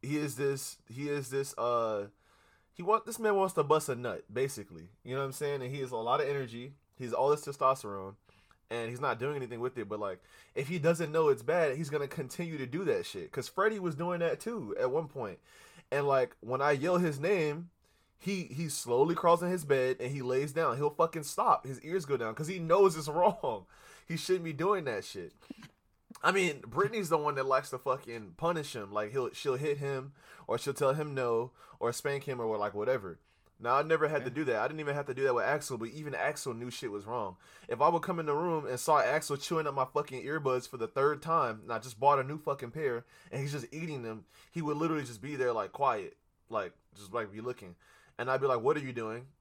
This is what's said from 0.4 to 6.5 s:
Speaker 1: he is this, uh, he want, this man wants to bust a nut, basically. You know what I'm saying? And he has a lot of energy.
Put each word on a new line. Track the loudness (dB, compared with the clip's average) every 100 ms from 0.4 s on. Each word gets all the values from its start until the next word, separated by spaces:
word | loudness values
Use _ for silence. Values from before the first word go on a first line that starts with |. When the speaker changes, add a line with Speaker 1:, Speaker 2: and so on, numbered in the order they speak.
| 0 0 -6 -12 _
Speaker 1:
he | -8 -4
is | -4 -2
this, | -4 -4 -2
uh, | 0 2 2 0 -4 _ _ _ _ _ _
he | -8
want, | 2 2 2
this | 0
man | 4 4
wants | 4 2
to |
bust | 4 4 4
a | -4
nut, | -4 -6 -6
basically. | -2 -2 -2 -12 -14 -18 _
You | -8 -4
know |
what | -4
I'm |
saying? | -4 -4 -2
And | -4
he | -6
has | -4
a | -4
lot | 2 2
of | 2
energy. | 0 -4